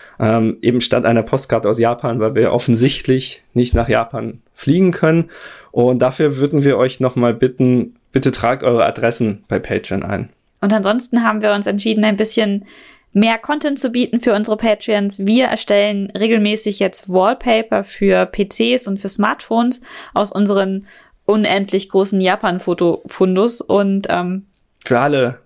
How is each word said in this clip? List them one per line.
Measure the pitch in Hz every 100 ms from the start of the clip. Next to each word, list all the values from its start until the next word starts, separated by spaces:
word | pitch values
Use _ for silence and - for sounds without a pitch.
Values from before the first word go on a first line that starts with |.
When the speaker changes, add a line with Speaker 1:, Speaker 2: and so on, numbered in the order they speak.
| - -
Speaker 1:
Ähm, | 110 113 110 -
eben | - 120
statt | - 123 113
einer | 113
Postkarte | 110 135 - 113 104
aus | 110
Japan, | 113 120 127 113
weil | 110 131
wir | 113
offensichtlich | 123 - 113 131 - - 131 - - _
nicht | 120 123
nach | 117 117
Japan | 113 113 120 113 - _
fliegen | - - 170 185
können. | 170 160 165 165 - - - -
Und | - 123 127
dafür | 127 - 151 131
würden | 143 151 139
wir | 110
euch | 127 -
nochmal | 127 123 120
bitten, | 117 127 - 127 123 - - _
bitte | 139 139
tragt | - 117 131
eure | 135 117 -
Adressen | - 117 - 110 101 -
bei | 98
Patreon | - 95 - 98
ein. | 82 98 113 _ _ -
Speaker 2:
Und | 202
ansonsten | 214 196 233 240 233
haben | 226 214
wir | 214
uns | 202 202
entschieden, | 202 220 214
ein | 214 202
bisschen | 214 - 214 202 - - - _ _
mehr | 196 226 226
Content | - 294 302 285
zu | 254
bieten | 240 247 240
für | 240
unsere | 208 220 214
Patreons. | 226 208 - 208 202 196
Wir | 196 233 262
erstellen | 226 - 202 208 202 190
regelmäßig | 185 220 220 208 214 214 202
jetzt | 190 - -
Wallpaper | 185 196 254 247 226 220 208
für | 202 - 196 185 185
P | - 202
Cs | - 226 247 202
und | 196
für | 196
Smartphones | - 208 - - 226 240 247 - - -
aus | - 208
unseren | 190 208 196 190 190 - - _ _ -
unendlich | 214 208 196 196 196 -
großen | 196 196 196
Japan-Foto-Fundus | 185 202 202 185 - 170 175 - - - 185 185 233 233
und, | - 202 196 196 196
ähm, | 175 180 190 - _ _ _ -
Speaker 1:
Für | 123
alle | 143 139 123 123